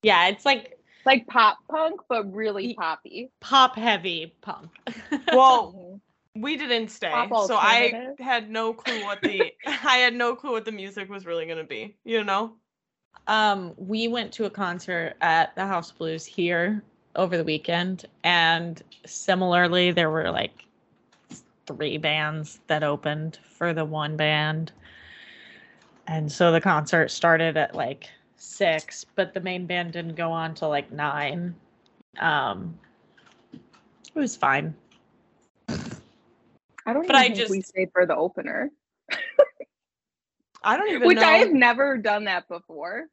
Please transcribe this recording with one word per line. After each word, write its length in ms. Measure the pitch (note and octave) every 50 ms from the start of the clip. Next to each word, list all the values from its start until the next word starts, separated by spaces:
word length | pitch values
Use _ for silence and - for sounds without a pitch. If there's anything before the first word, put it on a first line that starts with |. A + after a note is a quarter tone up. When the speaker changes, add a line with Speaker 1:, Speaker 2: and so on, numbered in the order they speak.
| -
Speaker 1:
Yeah, 240 | G#3+ G3 F3 F3
it's 180 | F#3 B3+ - -
like 340 | C#4 C#4 A3+ - - - _ _ _ _ _ _
Speaker 2:
Like 220 | C4 C4+ B3+ A3+
pop 320 | - - B3 A3+ G#3+ G3+ - _ _
punk, 320 | - D#4 D#4+ D#4+ F4+ F#4 - _
but 220 | B3 A3+ G#3 G3 F#3
really 340 | G#3 A3 G#3+ G3+ G3+ G3 A#3+
Speaker 1:
Ye- 40 | A#3
Speaker 2:
poppy. 560 | - F3+ D#3+ D#3+ - _ - - F#3+ A#3+ C4 _ _
Speaker 1:
pop 360 | - - B3+ C4+ C4 B3+ B3+
heavy 600 | A3 A3 A#3+ G#3+ F#3+ E3 F#3+ E3+ E3 D#3+ E3 _ _
punk. 300 | _ - F3 - - E3 _ - _
<laughs> 440 | - A3+ - - - D4+ C#4 - -
Speaker 3:
Well, 420 | D#4+ B3+ C4 C4 C4 A#3+ G3+ E3 F3+ G3 F3+ F3 F#3+ G3+ _ _ _ _ _ _ _
Speaker 2:
Mm-hmm. 60 | A3+
Speaker 3:
we 160 | G#3+ C#4+ D#4
didn't 300 | C4 D4+ B3+ A#3+ A#3 A3+ A3
stay, 220 | - - - E3+
Speaker 2:
Pop 360 | D3+ A#3+ A#3 G3+ A#3+ A3+ G3+
Speaker 3:
so 80 | F#3 G#3+
I 280 | G#3+ - G#3 A3+ A#3+ A#3+
Speaker 2:
alternative. 340 | A#3+ A#3 A3+ B3+ C4 C#4+ C#4+
Speaker 3:
had 300 | B3+ C4+ B3+ A#3 A3 G#3+
no 240 | A3 A3 A3+ A3+ A3+
clue 300 | A3+ - - A#3+ A3 G#3
what 180 | G3+ G3+ G3
the, 320 | F#3+ - G3+ F#3+ - - - _
Speaker 2:
<laughs> 20 |
Speaker 3:
<laughs> 40 | -
I 300 | C#4 C#4+ C4+ A3+ D4 B3+
had 180 | B3 B3 B3 A#3+
no 200 | B3 A#3+ A#3+ B3+
clue 160 | A#3+ - C#4
what 140 | B3 A3+ G#3+
the 60 | A3
music 360 | A3 G3+ F#3+ G3 G3+ G#3 G3 F#3+
was 160 | G3+ G3 F#3+
really 200 | E3+ E3+ E3+ D#3+
gonna 180 | E3 E3 E3 D#3+
be, 320 | - C3+ G#2+ A2+ G#3 - _ _
you 200 | - A3+ A3 G#3
know? 320 | G#3 G3 G3 A3 A3+ - _ _ _ _ _ _ _ _ _ _ _ _ - _
Speaker 1:
Um, 460 | - G#3+ G#3+ G#3+ G#3+ G3+ G3 F#3 E3+ -
we 300 | - F#3+ F#3 G#3+ A3 A3+
went 260 | A#3 A3+ A#3+ A3 - -
to 120 | - A3+
a 40 | G3
concert 640 | - G3 G3 F3 F3 F3+ - - F3+ E3+ D#3+ D#3 D#3+ _
at 340 | - E3+ D#3+ E3 D#3 - -
the 100 | - F#3+
House 260 | G3 G3 E3+ E3 -
of 60 | _
Blues 280 | _ E3 D#3+ D#3+ D#3+ -
here 580 | - - - F3 E3+ F3 E3+ E3+ F#3+ G#3+ G#3 - _ _ _ _ _ _
over 220 | - F#3 F3+ F3+
the 60 | E3+ D#3+
weekend, 640 | D#3+ D#3 D3+ - - F3 E3+ F3+ F#3 F#3+ F3 - - _ _ -
and 580 | E3+ F3 E3+ E3 E3 E3 E3 E3+ E3+ E3 - - _ - _ _
similarly, 840 | - - - - - F#3 F#3 F#3 F3+ F3 F3 F3+ F3 E3+ F3+ F3+ F3+
there 180 | E3+ F3 E3+ D#3
were, 180 | D#3 D#3+ D#3 -
like, 340 | - - - - _ _ _ _ _ _ _ _ _ _ _ _ _ _ _ _ - - _ _ _ _ _
three 300 | - C#3+ A2+ D#3 D3 B2+
bands 600 | D3+ D#3 D3+ D3+ D#3 D3+ D3+ D#3 D#3 D3+ D3+ - - _
that 160 | - D#3 D3+ D3+
opened 540 | D3 D3 D3 - D3+ D3 D3+ D#3 E3 - - _
for 300 | _ _ _ E3+ E3+ E3
the 120 | D#3+ D#3
one 300 | D#3 D#3 D#3 D3+ D3 D#3
band. 540 | D3+ D#3 D3+ D3+ D3+ D3+ D3+ D#3 D#3+ D#3+ D#3 - - - - - - - - - - - - - - - - - - - _ _ _ _ _ _ _ _
And 240 | - D#3+ D#3+ D3+ D3
so 200 | D3 - F3+ E3+
the 100 | D#3+ E3
concert 480 | - G3 E3+ D3+ D3+ - - E3 D#3 -
started 480 | - - - E3+ E3 D#3+ E3 E3 D3+
at, 160 | D#3 C#3+ - -
like, 360 | - C#3 A#2+ C#3 - - - - _ _ _ _
six, 680 | _ - - - - G3 F3 D#3+ D#3 - - - - - _ _
but 180 | - F#3 F3+ -
the 60 | F#3
main 240 | F3 F#3+ F3+ F3+ F3+
band 280 | E3+ F3+ F3+ F3 E3+ D#3+
didn't 200 | F3 E3+ E3 D#3+
go 160 | D#3+ E3+ E3
on 220 | E3 E3 D#3+ D#3+ D#3+
till, 160 | - E3 D#3
like, 220 | D3 C#3+ C#3+ -
nine. 640 | - D3 D3 D3 C#3 D3 D3 C#3 C#3 F3 F3 F3 E3+ - _ _ _ _ _ _ _ _ _ _ _ -
Um, 580 | - E3 D3+ D3 C3 A#2+ G2+ F#2 A#2 E3+ E3 - _ _ _ _ _ _ _ _ _ _ _ _ _ _ -
it 600 | - _ _ _ _ _ _ _ _ _ - _
was 220 | D#4 C#4+ F#3 -
fine. 400 | - - C#3 C3+ C#3 D3+ D#3+ D#3 - _ _ _ _ _ _ _ _ _ _ _ _ _ _ _ _ _ - - - - - - - - _ _ _ _ _ _ _ _ _ _ _ _ _ _ - -
Speaker 2:
I 60 | A3+ A#3+
don't 140 | C#4+ E4+
Speaker 1:
But 80 | F#4 -
Speaker 2:
even 0 |
Speaker 1:
I 200 | C4+ B3+ B3 A3+
Speaker 2:
think 140 | G3 A#3 G#3+
we 80 | F#3+ G3
Speaker 1:
just 100 | F#3+ -
Speaker 2:
stayed 200 | _ F#3+ F#3+ F3+
for 140 | _ F3+ F3+
the 100 | E3+ D#3+
opener. 540 | - D#3+ F#3 - - - - - G#3+ A#3+ D4 _ _ _ _ _ _ _ -
<laughs> 1500 | - - - - - - D5 - _ _ - _ _ _ _ _ _ _ _ _ _ _ _ _ _ _ _ _ _ - -
Speaker 3:
I 140 | G#3 A3+
don't 120 | D4+ G4+ G#4+
even 180 | F4+ C4 B3
Speaker 2:
Which 100 | E4+ F4+ -
I 180 | - E4 D#4
Speaker 3:
know. 80 | E4 B4+
Speaker 2:
have 80 | G4+ D#4+
never 440 | C4+ B3 A#3+ A#3+ A#3+ C#4 C#4+ C4+
done 280 | A#3+ G#3 G#3+ G#3 G#3 G#3+
that 220 | G3+ F#3 F3+ -
before. 600 | _ F3 E3+ _ _ E3 D3+ D3+ F3 G3+ A#3+ D#4+ D#4+